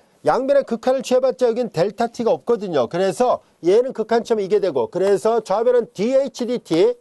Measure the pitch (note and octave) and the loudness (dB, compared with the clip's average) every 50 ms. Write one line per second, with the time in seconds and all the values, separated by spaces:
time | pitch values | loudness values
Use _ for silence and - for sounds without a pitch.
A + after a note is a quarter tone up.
0 | _ _ _ _ - D3 D#3+ A3 C4+ C4+ C#4 C#4 C4 - A#3 A3+ - B3+ C4+ C4+ | _ _ _ _ -2 0 0 0 0 0 0 0 0 -2 -6 -4 -2 -2 -2 -2
1 | A3 - B3 B3+ C4 C4 - - B3 A#3 A#3 A#3+ B3 G3 - D#3 F3 G#3+ G#3 - | -2 0 0 0 0 0 0 0 0 0 0 -2 -4 -4 -2 -2 -2 -2 -2 -4
2 | A#3 A#3 - - A#3 A3+ F3 D#3 - - A#3+ G3+ G#3+ F#3 E3 C#3 A#2+ - - E3+ | -4 -4 -4 -4 -2 -2 -2 0 0 -2 -2 -2 -2 -2 0 0 0 0 0 -2
3 | G3 F#3+ - - B3 A#3+ - - - _ _ _ D#3+ E3+ G3 A#3 B3 C4+ - - | -2 -2 0 0 0 0 0 -2 -4 _ _ _ 0 2 4 4 2 0 -4 -6
4 | G#3+ - A3+ A#3 A3+ - A#3 G#3+ G3 F3 G#3 G3+ F#3 F3+ C#3 B2+ A2+ A2 - F3 | -4 -2 -2 -2 0 0 -2 -2 0 0 0 0 0 0 0 -2 -2 -2 -2 -2
5 | F#3+ G3 G3+ F3+ - G#3+ A#3 A#3 A3 - F#3+ G#3+ A#3 B3 B3 A#3+ A3 - _ - | 0 2 2 2 2 0 0 0 0 -2 -2 0 2 2 2 2 0 -2 _ -4
6 | G3+ A#3+ C4+ C4+ C#4 C4 - - A#3+ G#3+ B3 G#3+ - - - D#4+ G4 A#4+ B4 - | -2 0 2 2 0 0 -4 -6 -6 -4 -4 -6 -4 -2 2 2 2 2 0 -2